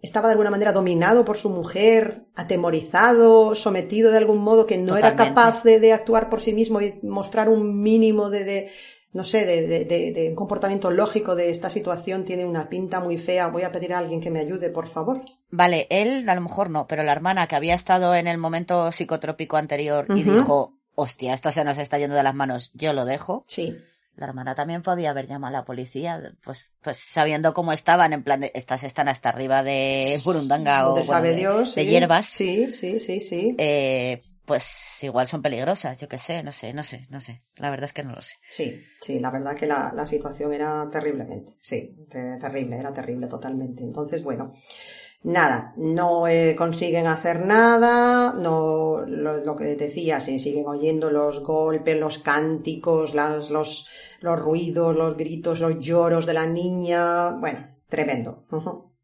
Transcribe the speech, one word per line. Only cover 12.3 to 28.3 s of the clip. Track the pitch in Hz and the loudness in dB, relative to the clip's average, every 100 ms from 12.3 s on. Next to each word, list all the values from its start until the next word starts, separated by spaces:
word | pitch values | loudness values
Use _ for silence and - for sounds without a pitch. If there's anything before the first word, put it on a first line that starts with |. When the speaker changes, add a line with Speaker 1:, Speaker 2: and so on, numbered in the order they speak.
| 180 180 | -6 -4
Speaker 1:
una | 165 156 | -4 -6
pinta | 180 185 185 | -6 -6 -6
muy | 180 170 | -4 -6
fea, | 170 180 175 | -2 0 0
voy | 170 | -2
a | 180 | -4
pedir | 175 175 | -6 -4
a | 180 | -4
alguien | 175 165 | -4 -6
que | 165 | -4
me | 165 | -4
ayude, | 151 185 170 | -4 -4 -4
por | 170 165 | -6 -8
favor"? | - 160 262 - _ _ | -6 -4 -4 -8 _ _
Speaker 2:
Vale, | 170 180 165 - | 2 4 4 0
él | 185 214 269 233 | 0 2 0 0
a | 180 | -2
lo | |
mejor | 175 - 185 | -2 -4 -4
no, | 156 135 | -2 -4
pero | 156 | -2
la | 151 | 0
hermana | 143 170 190 165 | 0 0 0 0
que | 151 | 0
había | 160 175 | 0 -2
estado | - 185 180 175 | 2 2 4 2
en | 170 | 2
el | 170 | -2
momento | 165 165 175 175 170 | -2 -4 -2 0 0
psicotrópico | 165 170 160 151 156 156 156 | -2 -6 -4 -6 -8 -2 -2
anterior | 151 147 147 147 139 | -2 -4 0 -2 0
y | 202 | 2
Speaker 1:
Ujú. | 175 | 4
Speaker 2:
dijo, | 208 269 143 135 _ _ - | 4 6 2 0 _ _ -6
"Hostia, | 135 - 127 | -6 -4 -6
esto | 131 160 | -2 -2
se | 156 | -2
nos | 147 139 | -2 -2
está | 143 143 | -2 -2
yendo | 143 143 | 0 2
de | |
las | 135 135 | 0 0
manos, | 135 123 120 120 | -4 -4 -10 -6
yo | 156 | -2
lo | 143 135 | -2 -2
dejo". | 151 - 202 _ | -4 -6 -8 _
Speaker 1:
Sí. | - 170 - _ _ _ - | -8 -8 -10 _ _ _ -16
Speaker 2:
La | 139 | -14
hermana | 131 127 131 | -10 -10 -6
también | 147 170 | -6 -6
podía | 170 180 160 | -4 -2 -2
haber | 139 135 | -4 -6
llamado | 139 135 135 | -10 -8 -8
a | |
la | 123 | -8
policía, | 127 127 131 170 165 - - | -10 -10 -8 -8 -8 -12 -18
pues, | - 131 _ _ | -18 -18 _ _
pues | - 135 | -12 -12
sabiendo | - - 151 151 160 | -8 -2 0 2 0
cómo | 156 170 | 0 -2
estaban, | 170 - 170 165 | -2 2 4 4
en | 151 | 2
plan | 131 | -2